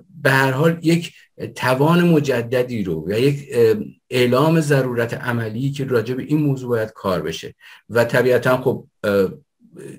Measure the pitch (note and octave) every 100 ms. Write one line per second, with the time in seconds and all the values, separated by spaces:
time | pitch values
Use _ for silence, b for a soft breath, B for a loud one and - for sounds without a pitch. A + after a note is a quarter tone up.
0 | - - C3+ C3+ C3+ C3 E3 E3 D#3 E3+
1 | - b b - - - D#3+ C#3 D3+ F3
2 | F3 D#3 C3 A#2+ A#2 B2+ B2 A2+ F2+ D#2+
3 | E2 A2 C#3 C#3+ - A#2+ A2+ G#2 - -
4 | - B2+ B2 B2+ D#3+ E3 D3 C3+ C3 A#2
5 | A2+ A2+ B2 A#2+ A2+ A2+ C#3 C#3 B2+ A#2+
6 | A2 B2+ - D3+ D3 B2+ B2 A2+ G#2+ -
7 | G2 F2 D#2+ - - - B B - A#2
8 | A#2 B2+ B2 B2 C3 B2+ - - - _
9 | G#2+ G2 F#2 - _ _ _ - E2